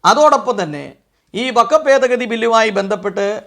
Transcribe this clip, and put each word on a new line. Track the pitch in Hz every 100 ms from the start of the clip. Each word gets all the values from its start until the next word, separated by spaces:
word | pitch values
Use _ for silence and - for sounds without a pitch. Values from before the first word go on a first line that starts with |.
| 175
അതോടൊപ്പം | 233 302 269 247 208
തന്നെ | 170 147 139 - _ _ _
ഈ | 196 254
വഖഫ് | 240 226 311 285
ഭേദഗതി | 269 254 240 247
ബില്ലുമായി | 233 233 226 220
ബന്ധപ്പെട്ട് | 202 196 202 202 196 202 214